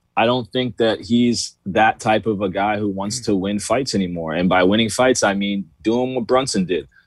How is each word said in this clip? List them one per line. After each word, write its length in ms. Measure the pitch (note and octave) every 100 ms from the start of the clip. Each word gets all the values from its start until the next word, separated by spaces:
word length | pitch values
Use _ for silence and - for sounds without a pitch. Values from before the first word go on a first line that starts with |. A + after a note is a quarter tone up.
| _ -
I 100 | A2+
don't 240 | B2+ A#2+
think 280 | B2+ B2+ -
that 220 | A2+ G#2+
he's 560 | G#2 A#2+ A#2+ A2 - - -
that 340 | G#2+ A2 -
type 260 | A2+ A2 G#2
of 140 | G2+
a 80 | G2+
guy 300 | F#2+ G2+ G#2+
who 100 | G#2+
wants 320 | F#2+ G2+ B2 A#2
to 100 | G2+
win 220 | F#2+ G#2
fights 340 | - A#2+ C#3+
anymore. 380 | G#2 F#2 F2 D#2+
And 140 | D#2+ F#2
by 140 | F#2
winning 240 | F#2 A2 A2+
fights, 340 | - B2+ B2+
I 120 | G#2+
mean 360 | G2 G2+ G2+ G2 _
doing 320 | A2 A#2 B2+
what 120 | B2+ A2
Brunson 380 | B2+ C3 G#2
did. 240 | F2 F2 C#2 _